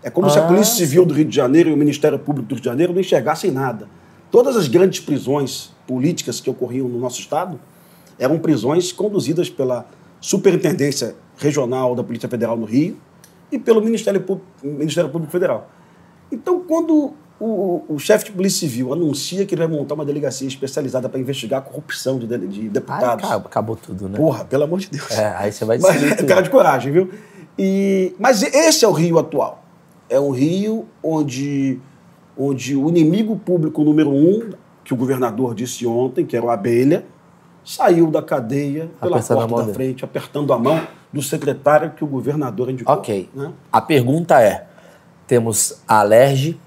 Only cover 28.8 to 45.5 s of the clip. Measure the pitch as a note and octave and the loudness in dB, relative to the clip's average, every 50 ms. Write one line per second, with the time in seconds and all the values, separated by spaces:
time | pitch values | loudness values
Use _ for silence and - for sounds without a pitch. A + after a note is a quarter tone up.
28.8 | A#3+ G#3+ E3+ D3 E3 F3 E3 E3 D3 - - C3+ A2 - - - _ _ _ _ | 4 4 4 2 2 4 4 2 2 2 -2 -4 -4 -4 -6 -16 _ _ _ _
29.8 | _ _ _ _ _ _ A#2+ C3+ C#3+ C#3+ C3+ B2 C#3 D#3 F3 F#3+ G3+ G#3+ A3 A3+ | _ _ _ _ _ _ 0 0 2 0 0 0 0 0 0 0 -2 -2 -2 -4
30.8 | - - _ _ - D#3 D#3+ D#3 D3+ C3+ A#2+ C3 C#3 C#3+ C#3+ C#3 C3+ C3+ B2+ - | -6 -10 _ _ -4 -2 0 0 -2 -2 -4 -6 -6 -4 -2 -2 -2 -2 -2 -4
31.8 | - - _ _ _ - _ _ _ _ _ - C3+ C#3+ C#3 B2 A2+ B2 C#3+ C#3 | -8 -20 _ _ _ -20 _ _ _ _ _ -4 -4 -2 -2 -4 -4 -4 -2 0
32.8 | C3+ D#3+ E3+ F3 D#3 D#3 F3 G#3 A3+ G#3+ A3 - - - F3+ F3 D#3 D#3 - - | 0 2 4 4 4 4 4 2 0 -2 -4 -6 -2 -2 0 0 0 -2 -2 0
33.8 | D3+ D3+ D3+ D#3 D3+ C#3+ C#3 C#3 D3+ F3 G3+ A3 A#3 A3 F3 - _ _ _ _ | 2 2 4 4 2 2 4 4 4 4 4 2 -2 -8 -14 -18 _ _ _ _
34.8 | _ - C3+ A#2 C3 B2+ C#3 B2+ B2+ A#2+ G#2+ A2+ C3 B2 A2+ F#2+ B2+ A#2+ - - | _ -6 -4 -2 0 -2 0 0 -2 -2 -2 -2 -4 -4 -2 -6 -6 -8 -8 -4
35.8 | B2 A#2+ A2+ A#2+ B2+ C3 C3 F#3 D#3+ C3+ - A#2+ A#2 A#2+ A#2 G#2+ G2 A#2+ A#2 A#2+ | -4 -2 0 0 0 0 -2 -2 -4 -2 -2 -2 0 0 -2 0 0 0 2 4
36.8 | B2+ C#3 D#3+ G#3 - - - _ _ _ _ _ _ _ _ _ _ - - - | 4 4 2 2 -2 -8 -20 _ _ _ _ _ _ _ _ _ _ -16 -4 2
37.8 | C4 G#3+ F3+ E3 E3+ D#3+ D#3 D#3+ D#3 - E3 C#3 A#2+ A2 C#3 C#3 D3 C#3+ C#3 D#3 | 4 4 6 6 4 4 2 -2 -2 -2 -4 -4 -2 -2 -4 -2 -2 -2 -4 -6
38.8 | E3 E3 - - - F3+ E3 C#3+ A2+ - B2 A2 A#2 A2+ A#2 A#2 A#2 A2 G2 - | -8 -10 -12 -6 -4 0 0 0 0 2 0 0 0 0 -2 -2 -2 -4 -4 -4
39.8 | C3 C3 B2+ C3 - C3+ - D3 C3 - - D3 D3 C3+ C3+ A#2 A#2 C#3 D#3+ D#3+ | -4 -6 -6 -8 -10 -10 -10 -10 -10 -8 -6 -4 0 0 0 2 2 2 2 0
40.8 | D#3+ - - - _ _ - D3 C3+ - - D3 C3+ C#3+ C3+ C3+ - C#3+ D3+ D3+ | -2 -6 -16 -20 _ _ -8 -8 -6 -4 -6 -4 -2 -4 -4 0 2 4 4 4
41.8 | D#3 D#3+ C#3+ - D#3 D3 C3+ C3 G#2+ B2+ D3 D3+ C#3+ B2 G2+ G2 B2+ B2 C3 B2 | 2 0 -6 -6 -6 -4 -4 -4 -4 -2 -2 -2 -4 -4 -4 -4 -4 -4 -4 -6
42.8 | A#2 - C#3+ - - - G#2+ G2 F2 - - C3+ C#3 D#3+ - - _ _ - A2+ | 0 0 0 0 0 -4 -4 -4 -4 -8 -12 -12 -12 -12 -12 -18 _ _ 0 0
43.8 | - - D#3+ C#3 A#2+ A#2+ C#3 E3 F3 - E3 C#3 A#2 G2+ F2 - - - _ - | 2 4 2 2 4 2 0 -2 2 4 6 6 6 6 4 0 -10 -16 _ -20
44.8 | _ - - _ _ _ _ _ _ - B2+ A#2+ A2+ A2+ | _ -20 -20 _ _ _ _ _ _ 0 2 2 2 0